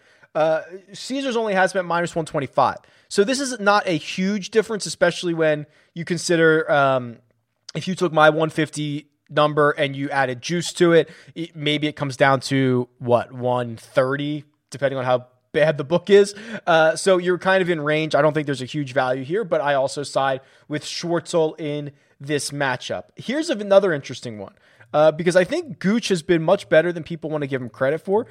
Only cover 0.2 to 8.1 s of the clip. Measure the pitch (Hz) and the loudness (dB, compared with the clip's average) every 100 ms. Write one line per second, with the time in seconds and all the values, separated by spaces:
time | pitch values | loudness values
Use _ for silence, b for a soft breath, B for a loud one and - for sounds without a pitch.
0.2 | b 160 160 160 160 185 190 202 - 269 | b -2 0 0 -4 -18 -20 -18 -8 -6
1.2 | 277 233 220 190 185 196 175 170 175 - | -4 -2 0 2 2 2 -2 -2 -2 -4
2.2 | 156 156 131 - 120 90 b b b - | -4 -4 -2 2 2 0 b b b 0
3.2 | 202 262 277 247 202 208 196 160 - - | 2 0 -4 -2 2 2 2 -2 -4 -4
4.2 | 190 208 180 226 196 214 175 - 175 165 | -2 -2 -2 -2 0 -4 -8 0 0 0
5.2 | 180 165 156 151 147 b b - 165 170 | -4 0 2 0 -4 b b -12 -6 -6
6.2 | - 170 160 156 160 151 139 131 120 113 | 0 4 6 4 4 4 4 2 -2 -14
7.2 | _ _ _ _ - 165 180 185 180 | _ _ _ _ -14 -10 -8 -2 0